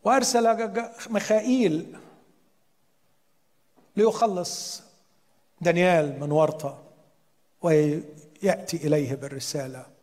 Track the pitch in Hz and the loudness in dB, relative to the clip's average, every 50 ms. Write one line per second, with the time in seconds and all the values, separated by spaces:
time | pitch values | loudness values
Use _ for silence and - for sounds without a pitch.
0 | _ 208 247 269 247 - - 233 233 226 226 220 226 214 190 226 233 226 - - | _ 4 2 2 2 2 0 2 2 2 2 0 -2 -4 -4 -6 -8 -8 -14 -16
1 | - - 226 202 202 - 214 214 214 247 254 262 240 180 156 160 - - - - | -12 -4 -4 -4 0 2 0 2 2 2 2 2 2 2 0 -2 -6 -8 -16 -20
2 | - - - _ _ _ _ _ _ _ _ _ _ _ _ _ _ _ _ _ | -20 -20 -20 _ _ _ _ _ _ _ _ _ _ _ _ _ _ _ _ _
3 | _ _ _ _ _ _ _ _ _ _ _ _ _ _ _ _ _ _ _ 202 | _ _ _ _ _ _ _ _ _ _ _ _ _ _ _ _ _ _ _ 2
4 | 214 226 214 - 240 220 190 180 170 - - - - - - - - _ _ _ | 2 2 4 2 0 0 0 -2 -6 -6 -8 -10 -10 -12 -12 -14 -16 _ _ _
5 | _ _ _ _ _ _ _ _ _ _ _ _ 165 170 165 170 180 185 180 165 | _ _ _ _ _ _ _ _ _ _ _ _ 0 0 2 4 4 4 4 4
6 | 151 147 135 135 147 147 147 151 156 151 - - - 139 135 - - - _ _ | 2 0 -4 -6 -4 0 2 2 2 2 0 -4 -10 -10 -12 -12 -20 -20 _ _
7 | _ _ _ _ _ _ _ _ _ _ _ _ - 175 160 151 151 147 147 165 | _ _ _ _ _ _ _ _ _ _ _ _ 0 4 4 4 4 2 0 -4
8 | - - - - - - _ _ - 196 170 175 - - - 170 139 151 151 151 | -6 -12 -18 -20 -20 -20 _ _ 0 0 0 0 -2 -8 -8 -4 0 2 2 2
9 | 143 120 135 135 135 139 139 135 - - - 147 135 131 131 127 127 - _ _ | 2 -2 -6 -8 -10 -12 -12 -10 -10 -8 -8 -8 -8 -8 -12 -16 -18 -20 _ _